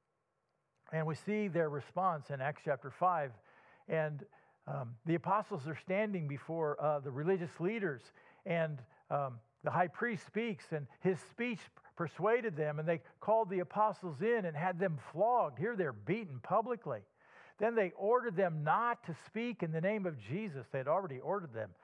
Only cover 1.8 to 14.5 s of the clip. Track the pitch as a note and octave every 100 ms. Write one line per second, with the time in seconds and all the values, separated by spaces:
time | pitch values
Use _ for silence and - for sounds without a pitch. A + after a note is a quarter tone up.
1.8 | - F3 F#3 D#3+ - C#3 C3+ D3 D#3+ C3+
2.8 | C#3 - F3+ E3+ C#3 A2 _ - - -
3.8 | - D#3+ D#3 C#3+ - - _ _ - C#3+
4.8 | A#2+ A#2+ D#3+ E3 E3+ G3+ G#3 F#3 C3+ D3
5.8 | - F#3+ G#3+ F#3+ D3 C#3+ - E3 D3+ -
6.8 | D3+ D3 C#3 C3 D#3 F#3+ E3 - E3+ A3+
7.8 | F#3+ B2 - - - - - E3+ D#3+ C#3+
8.8 | A#2+ _ - C#3+ C#3 A#2 _ _ C#3 D#3
9.8 | F3+ - A#3+ G3+ - G#3 A#3 E3+ - D#3
10.8 | C#3 - F#3 F3+ - - A#3+ G#3 - -
11.8 | - - E3 - G3 A#3+ A3+ D3 D3+ D3
12.8 | D#3+ E3 - - - A3+ G#3 F#3 F3 G3+
13.8 | G#3+ F#3+ F3+ C3+ G#3+ A#3 F3+